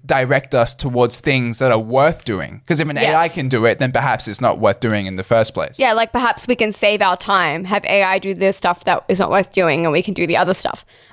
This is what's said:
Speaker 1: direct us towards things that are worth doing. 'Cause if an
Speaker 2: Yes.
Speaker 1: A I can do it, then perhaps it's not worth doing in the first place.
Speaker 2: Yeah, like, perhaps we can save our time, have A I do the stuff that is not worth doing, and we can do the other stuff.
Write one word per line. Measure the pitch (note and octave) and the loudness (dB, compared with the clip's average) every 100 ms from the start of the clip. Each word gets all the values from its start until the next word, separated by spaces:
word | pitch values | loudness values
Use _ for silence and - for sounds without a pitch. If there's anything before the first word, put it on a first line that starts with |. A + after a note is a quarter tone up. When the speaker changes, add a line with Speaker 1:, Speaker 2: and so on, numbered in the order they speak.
| C#3 | -2
Speaker 1:
direct | C#3 B2+ C3+ - | 0 2 0 0
us | C3 A#2 | 0 2
towards | - C#3+ B2 A#2+ - | 0 -2 2 2 2
things | - C3 A#2+ A2+ | 0 0 0 0
that | C3 | 2
are | A2+ | 2
worth | A2 B2+ D3 E3+ | 0 2 2 0
doing. | - G2 C#2+ G2+ - | -4 -6 -6 -8 -4
'Cause | E3 | -2
if | D#3 | -2
an | C#3+ | 0
Speaker 2:
Yes. | B2+ | 0
Speaker 1:
A | D#3+ | 2
I | E3+ | 0
can | E3+ C3 | -2 -2
do | B2+ A2+ | 2 2
it, | G2+ | 2
then | B2+ | 0
perhaps | B2+ C#3 A2+ - | 0 0 -2 -2
it's | G2+ | 0
not | A#2+ - | 0 2
worth | G#2+ F#2+ | 2 2
doing | A2+ G#2 | -2 -2
in | F#2+ F#2 | -4 -8
the | |
first | F#2+ A2+ A2 | 0 2 2
place. | - D2+ - | -2 -6 -2
Speaker 2:
Yeah, | C4 | 0
like, | A3 A3+ | 2 0
perhaps | - A#3+ - - | 0 -2 -2 -2
we | A#3+ | -2
can | G#3+ | -2
save | G3+ G#3 G#3 | 0 0 2
our | G3 F#3 | 0 0
time, | - G3 E3 D#3+ | 0 2 2 -2
have | F#3 G#3 | -4 -4
A | - G3+ | 0 0
I | F#3+ F#3+ | 2 0
do | F#3+ | -4
the | F#3 F#3+ | -2 0
stuff | F#3+ F3+ F3 | 0 -2 -2
that | - F3 - | -2 -2 0
is | F#3 | -2
not | - | 0
worth | G3 F#3 | 0 0
doing, | - E3+ D3+ | 0 0 2
and | E3 | 0
we | D3+ | 0
can | F#3 | -2
do | F3 E3+ | -4 -2
the | D#3 | 0
other | F3+ | 0
stuff. | F#3 - - - - - | -2 -4 -8 -14 -20 -20